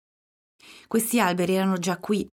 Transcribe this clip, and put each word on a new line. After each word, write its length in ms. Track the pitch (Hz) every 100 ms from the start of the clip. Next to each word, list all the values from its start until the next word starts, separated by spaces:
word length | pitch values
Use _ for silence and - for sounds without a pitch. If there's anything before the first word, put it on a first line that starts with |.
| _ _ _ _ _ _ - - -
Questi 340 | 226 226 240
alberi 340 | 185 180 180
erano 240 | 190 190 185
già 200 | 175 175
qui, 280 | - 208 -